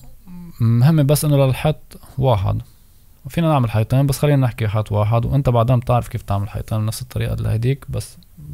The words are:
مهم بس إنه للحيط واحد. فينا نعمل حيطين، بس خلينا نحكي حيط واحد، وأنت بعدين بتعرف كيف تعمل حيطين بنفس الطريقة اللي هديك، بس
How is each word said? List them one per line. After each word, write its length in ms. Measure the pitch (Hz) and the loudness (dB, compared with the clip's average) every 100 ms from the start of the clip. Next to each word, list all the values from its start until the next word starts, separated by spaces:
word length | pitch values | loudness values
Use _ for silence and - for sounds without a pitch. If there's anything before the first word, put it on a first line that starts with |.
| - - - - 175 - | -10 -20 -20 -18 -18 -2
مهم 460 | 117 117 135 160 135 | 2 4 4 4 4
بس 180 | 147 | 2
إنه 220 | 151 139 135 | 2 4 2
للحيط 300 | 123 156 147 - - - - | 2 -2 -2 -10 -20 -14 -2
واحد. 440 | 131 104 101 110 - - - - - - 135 | 2 2 0 -4 -6 -20 -20 -20 -20 -20 -6
فينا 200 | - 165 | -2 2
نعمل 220 | 147 117 | 2 2
حيطين، 360 | 107 110 131 143 | 0 0 2 2
بس 120 | 135 | 0
خلينا 280 | 147 139 127 | 2 2 2
نحكي 220 | - 110 | 0 -2
حيط 240 | 107 107 | -2 -2
واحد، 340 | 104 104 117 113 | 0 2 0 0
وأنت 220 | 131 131 | 0 2
بعدين 300 | 120 117 123 | 2 2 2
بتعرف 300 | - 123 113 | 2 -2 -2
كيف 140 | 107 | -10
تعمل 260 | - 101 101 | -4 -4 -4
حيطين 300 | 101 - 110 | -8 -6 -2
بنفس 240 | 107 - | -2 -6
الطريقة 320 | 127 113 113 | -8 -6 -4
اللي 200 | 113 110 | -4 -2
هديك، 300 | 110 123 139 - | -2 -2 -2 -6
بس 280 | 127 - - - - 151 | -8 -10 -18 -20 -20 -16